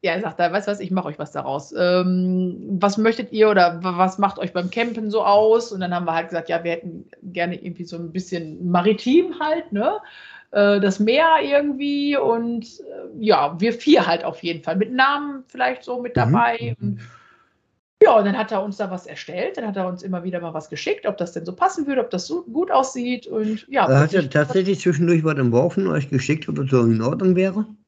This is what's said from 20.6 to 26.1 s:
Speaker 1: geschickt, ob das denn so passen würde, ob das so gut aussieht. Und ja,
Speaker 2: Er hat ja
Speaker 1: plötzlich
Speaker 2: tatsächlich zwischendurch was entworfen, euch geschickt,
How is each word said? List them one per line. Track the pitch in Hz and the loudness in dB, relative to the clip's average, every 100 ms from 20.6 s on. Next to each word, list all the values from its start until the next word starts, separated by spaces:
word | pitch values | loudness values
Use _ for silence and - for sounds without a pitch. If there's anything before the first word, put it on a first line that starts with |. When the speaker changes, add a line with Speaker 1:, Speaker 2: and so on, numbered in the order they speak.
| - | -10
Speaker 1:
geschickt, | 165 - 415 220 | -8 -4 -4 -4
ob | 202 | -6
das | 175 | -6
denn | - 170 | -6 -10
so | 185 | -2
passen | 370 381 285 | -2 0 -2
würde, | 269 | -2
ob | - | -2
das | 185 - | -6 -4
so | 339 | -8
gut | 349 233 370 | -6 -4 0
aussieht. | 277 262 254 240 247 - | 2 0 -4 -6 -6 -6
Und | 226 214 214 - | -4 -4 -4 -4
ja, | 269 170 | 0 4
Speaker 2:
Er | 135 | 4
hat | 151 | 4
ja | 190 | 2
Speaker 1:
plötzlich | 139 | 2
Speaker 2:
tatsächlich | 151 147 190 185 196 | 0 2 0 0 0
zwischendurch | 180 151 170 170 | 0 2 2 2
was | 156 147 | 2 0
entworfen, | 123 117 165 - 190 | 2 2 2 0 0
euch | 156 | 0
geschickt, | 135 | 0